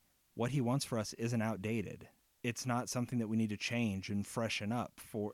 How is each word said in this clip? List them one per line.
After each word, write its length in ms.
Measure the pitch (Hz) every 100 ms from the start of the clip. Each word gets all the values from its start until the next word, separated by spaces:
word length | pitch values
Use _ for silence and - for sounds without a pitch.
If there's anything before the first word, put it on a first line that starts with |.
| _ _ _
what 180 | - 120
he 100 | 143
wants 240 | 117 135 -
for 120 | 117
us 160 | 104
isn't 280 | - 120 117
outdated. 680 | 110 98 107 117 85 73 - _ _ _
It's 220 | 123 113 127
not 240 | 120 120
something 300 | 127 120 123
that 80 | 107
we 100 | 110
need 120 | 110
to 80 | 104
change 520 | - 120 113 98 95
and 160 | 101 101
freshen 460 | 123 113 - 104
up 220 | 120 - -
for 360 | - 113 104